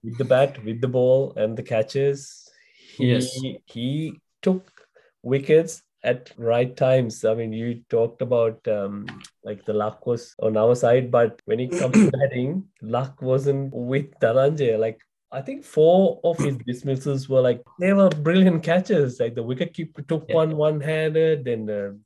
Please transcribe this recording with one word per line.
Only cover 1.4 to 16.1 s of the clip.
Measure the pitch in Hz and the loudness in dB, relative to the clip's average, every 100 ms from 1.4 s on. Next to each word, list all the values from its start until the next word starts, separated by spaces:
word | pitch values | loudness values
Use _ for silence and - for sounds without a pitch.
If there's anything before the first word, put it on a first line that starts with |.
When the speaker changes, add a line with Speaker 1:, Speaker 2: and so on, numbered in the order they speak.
| 107 113 | -4 -4
Speaker 1:
the | |
catches, | - 113 110 139 139 139 135 - - _ _ _ - - | -4 -2 -2 -2 -2 -2 -10 -20 -20 _ _ _ -20 -2
he, | 127 | 0
Speaker 2:
Yes. | 117 127 127 131 - _ | 2 -2 -6 -10 -12 _
Speaker 1:
he | 117 123 147 160 - _ _ | -8 -6 -4 -6 -12 _ _
took | 196 185 _ _ _ _ _ _ | -2 -2 _ _ _ _ _ _
wickets | 120 135 139 156 165 - _ _ | -4 -4 4 4 4 -10 _ _
at | 117 123 - - | -4 -4 -6 -6
right | 117 120 127 - | 0 0 0 0
times. | 131 131 117 - | 2 2 0 -2
I | 110 | -2
mean, | 113 113 | -2 -4
you | 110 117 117 _ | -6 -6 -8 _
talked | 117 117 - | 0 0 -4
about, | 123 120 113 110 - | -2 0 0 -2 -6
um, | 104 98 101 104 98 - _ | -4 -4 -8 -12 -16 -20 _
like, | 107 104 | -14 -12
the | - | -4
luck | 107 107 - - | -4 -4 -6 -6
was | 117 - - | -6 -6 -4
on | 110 107 | -2 2
our | 113 | 2
side, | 123 120 123 123 | 4 4 2 2
but | 123 113 - - | 2 2 -2 -6
when | 110 | -4
it | 127 | -2
comes | 175 127 | -2 2
to | 214 185 | 4 4
Speaker 2:
<clears throat> | 127 | 2
Speaker 1:
batting, | 135 127 127 185 - _ | -2 0 -4 -4 -10 _
luck | 110 120 131 - | -4 -4 -4 -6
wasn't | 127 131 139 139 139 | -2 0 0 -2 -4
with | 127 123 135 143 _ | -8 -4 -4 -4 _
Dhananjay. | 117 123 135 135 127 110 | 2 4 2 2 0 0
Like, | 110 110 _ _ _ | -2 -4 _ _ _
I | 127 | -12
think | 135 277 | -10 -14
four | - - 160 180 190 | -6 4 6 6 4